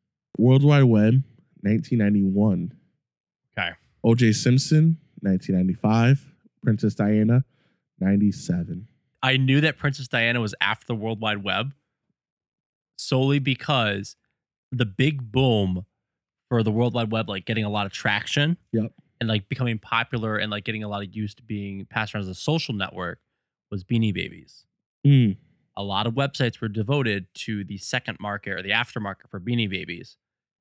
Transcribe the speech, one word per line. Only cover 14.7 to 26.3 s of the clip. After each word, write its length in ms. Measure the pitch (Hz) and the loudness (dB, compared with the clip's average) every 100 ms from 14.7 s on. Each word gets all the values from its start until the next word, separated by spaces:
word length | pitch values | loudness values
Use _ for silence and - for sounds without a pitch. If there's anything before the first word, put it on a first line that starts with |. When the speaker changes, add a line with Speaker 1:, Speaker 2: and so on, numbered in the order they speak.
Speaker 2:
the 140 | 123 110 | -4 -2
big 440 | 95 139 143 113 | 0 0 0 -4
boom 520 | 123 131 110 92 90 - _ _ _ _ _ _ | 0 2 2 0 -2 -8 _ _ _ _ _ _
for 140 | 117 | -2
the 80 | 110 | 0
World 240 | 107 123 | 0 0
Wide 160 | 120 110 | -2 -4
Web, 180 | 110 107 | -4 -4
like, 160 | 98 | -8
getting 200 | - 110 | -4 -4
a 40 | 104 | -2
lot 160 | 104 98 | -4 -4
of 60 | |
traction 640 | - 110 104 - 147 151 170 _ | -4 -2 -2 -2 -2 0 -2 _
Speaker 1:
Yep. 200 | 113 110 - _ _ | -4 -4 -10 _ _
Speaker 2:
and, 80 | 113 | -2
like, 200 | 107 - | -2 -4
becoming 300 | - 123 110 | -4 -4 -4
popular 580 | - 117 120 117 110 107 | -2 -4 -2 -4 -4 -4
and, 120 | 107 | -4
like, 140 | 104 | -6
getting 180 | 113 110 | -8 -8
a 40 | 104 | -8
lot 140 | 101 | -8
of 120 | 98 | -8
use 200 | 110 104 | -8 -8
to 80 | - | -10
being 440 | 113 104 101 98 - | -10 -8 -8 -10 -8
passed 280 | 113 107 | -6 -6
around 80 | 104 | -6
as 60 | 92 | -8
a 60 | |
social 400 | 90 - 160 - | -6 -4 -2 -4
network 460 | 104 95 92 87 - _ _ _ _ _ | -6 -6 -6 -10 -10 _ _ _ _ _
was 120 | 98 | -12
Beanie 280 | 92 117 110 | -2 0 0
Babies. 520 | 90 - 87 - - _ _ _ _ 143 | -2 -8 -12 -20 -20 _ _ _ _ 4
Speaker 1:
Mm. 300 | 135 110 95 _ _ _ - | 6 4 0 _ _ _ -10
Speaker 2:
A 60 | |
lot 240 | 101 98 113 | -4 -2 -2
of 80 | |
websites 460 | 120 139 | -2 -4